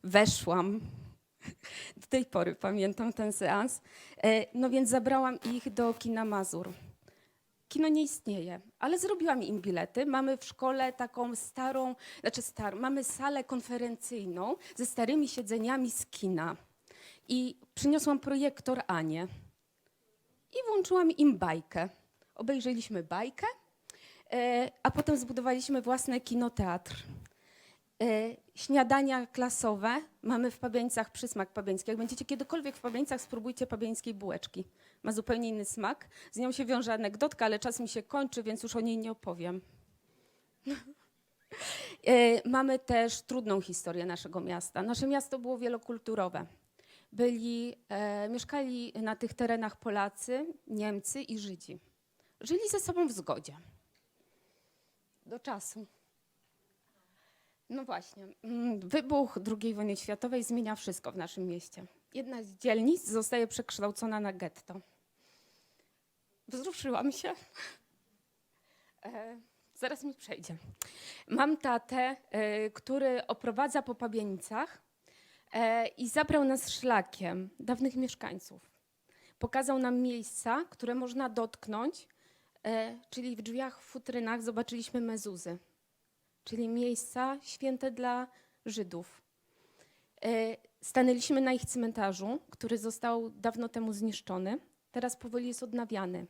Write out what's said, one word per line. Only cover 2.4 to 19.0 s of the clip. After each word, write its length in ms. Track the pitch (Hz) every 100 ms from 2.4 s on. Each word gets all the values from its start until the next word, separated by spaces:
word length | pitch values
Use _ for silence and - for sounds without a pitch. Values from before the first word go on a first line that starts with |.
| 175 165
pamiętam 580 | 196 208 196 196 233
ten 200 | 226 214
seans. 480 | 202 180 196 247 - - - - -
E, 220 | 220 220 -
no 160 | 247 254
więc 200 | 262 247
zabrałam 500 | 254 233 269 262 254 233 240
ich 180 | 262
do 200 | 202 233
kina 320 | 233 233 226 220
Mazur. 480 | 202 190 165 185 185 - - - _ _ _ _ _ _
Kino 200 | 285 311
nie 160 | 311
istnieje, 580 | 294 - - 196 170 180 214 _
ale 200 | 277 349
zrobiłam 440 | 370 381 330 262
im 180 | 196 208
bilety. 440 | 190 175 170 - 285
Mamy 320 | 262 269 262
w 80 | -
szkole 480 | - 262 269 262
taką 420 | 254 240 - 240 233
starą, 600 | - - 262 269 262 247 - -
znaczy 220 | - -
star-, 340 | - - 208 196
mamy 280 | 254 277
salę 400 | 262 - 277 285
konferencyjną 1120 | 262 254 - 247 240 226 - 240 190 175 208 359 - -
ze 100 | 254
starymi 420 | - 226 302 277
siedzeniami 640 | - 202 226 220 269 254
z 140 | - -
kina. 500 | - 190 175 165 - - _ _ - - - -
I 280 | 254 254 - - -
przyniosłam 440 | 285 302 294 277
projektor 640 | 277 277 285 277 - 254 -
Anię. 400 | 170